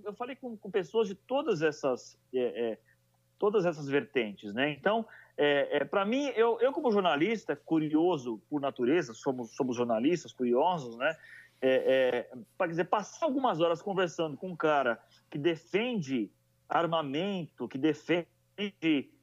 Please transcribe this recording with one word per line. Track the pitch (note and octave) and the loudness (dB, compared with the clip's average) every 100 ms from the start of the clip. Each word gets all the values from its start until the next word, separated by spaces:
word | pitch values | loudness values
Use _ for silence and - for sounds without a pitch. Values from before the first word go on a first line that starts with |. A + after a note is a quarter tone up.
| G#3 | -12
eu | |
falei | G3+ B3 C4 | -10 -10 -10
com, | B3+ A3 | -12 -12
com | G3 | -4
pessoas | G3 F3 A3 G#3 | -4 -2 0 -2
de | G3 | -4
todas | - C4 D4+ F3 | -4 -2 0 0
essas, | D#3 D3 C#3+ A#2+ - - _ | 0 0 -2 -2 -6 -20 _
é, | B2+ | -2
é, | A#2+ A2 A#2 G#2 _ _ _ _ _ _ | -2 0 -4 -4 _ _ _ _ _ _
todas | G3+ G#3 F3 | 0 2 0
essas | D#3 C#3+ | -2 -2
vertentes, | C#3 A#2+ C3+ G#2+ G2 G#2+ | -2 0 -2 -2 -6 -8
né? | G#2 D3 | -2 -2
Então, | C#3 F#3+ A3+ A3 - - - | 0 0 0 -4 -12 -20 0
é, | D3 C#3+ C3+ C#3+ | 2 2 2 0
é, | C#3+ | 0
pra | G3+ G3 | 0 0
mim, | B3+ C#4+ A3 | 0 -2 2
eu, | A#3 A3+ | 2 4
eu | B3+ | 0
como | C#4 D4 | 2 2
jornalista, | G3+ F#3 C#3+ F#3 A3+ - C#3+ | 2 4 2 2 0 -4 -6
curioso | - D#3+ D#3 D3+ F3 D#3+ B2 A2 - | 0 0 2 2 2 2 -2 -8 -6
por | D3 | -4
natureza, | C#3 - A#2+ E3+ D3 | -4 0 2 2 0
somos, | A#2 C#3+ B2+ A2+ | -4 -4 -4 -8
somos | - C3 A#2+ | -4 -4 0
jornalistas, | A#2+ A2+ C3 E3+ - | 0 2 2 0 -4
curiosos, | - B2 A#2+ E3+ F3+ B2 A#2 | -4 2 4 4 0 -4 -2
né? | C#3 D#3+ - - - _ | -2 -2 -12 -20 -20 _
É, | C3 C3 - C3 B2+ A#2+ - | 2 4 4 4 4 0 -4
é, | B2+ - _ | -12 -18 _
pra | F3+ | -2
dizer, | E3 F3+ | -2 0
passar | A3 G3 - E4 | 0 -2 -4 -2
algumas | C4+ C4 E3 | 0 0 2
horas | E3+ E3+ | 2 0
conversando | G3+ F#3 F3+ - D#3+ C#3 | -2 -2 -2 0 -4 -4
com | F#3 | -10
um | E3+ | -2
cara | D#3 D3 B2 A2+ - _ _ | 2 2 2 -2 -6 _ _
que | D3+ | -2
defende | D#3 D#3+ - F#3+ A#3+ A3+ C3+ C3 G2+ - _ _ _ | 0 -2 -2 -2 -2 -2 -2 -4 -4 -8 _ _ _
armamento, | - E3+ E3 D3 C#3 G3 F#3+ D#3 - A#2+ | 0 2 0 -2 -2 -2 -4 -8 -8 -8
que | C3+ | -2
defende, | D3+ D3+ - E3+ E3+ _ _ - | 0 0 0 -2 -2 _ _ -8
é, | G3+ - D#3+ D3 - _ | -8 -4 0 0 -2 _